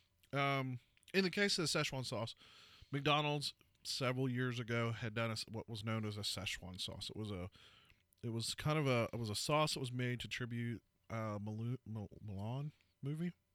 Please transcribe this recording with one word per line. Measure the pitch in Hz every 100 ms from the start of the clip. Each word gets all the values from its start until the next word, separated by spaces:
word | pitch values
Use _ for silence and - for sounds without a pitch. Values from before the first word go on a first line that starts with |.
| _ _ -
um, | 139 139 139 131 123 _ _ -
in | 185
the | 190
case | 208 202 196
of | 156
the | 160
Szechuan | 147 131 123
sauce, | 110 113 - - - - - -
McDonald's | 143 143 147 147 147 135 - _ _
several | - - 127 127 135
years | 123 127 120
ago | 113 117 117 113
had | 117
done | 110 117
a |
s-, | 107 -
what | 107 -
was | 113
known | 110 110 107
as | 104
a |
Szechuan | 98 - 95 - 92 92
sauce. | - - -
It | -
was | 107
a, | 95 90 - - - - - _ _
it | 120
was | 113 113 -
kind | 151 156
of | 135
a, | 120 113
it | 113
was | 110
a | 104
sauce | - 151 151
that | 156
was | 131
made | 123 123 120
to | 104
tribute, | - 120 117 117 113 _ _ -
uh, | 113 110 104 104
Mulu-, | 107 117 127 101
Mul-, | 110 101 - 104
Mulan | 95 107 131 147 - _ -
movie. | 139 156 175 - _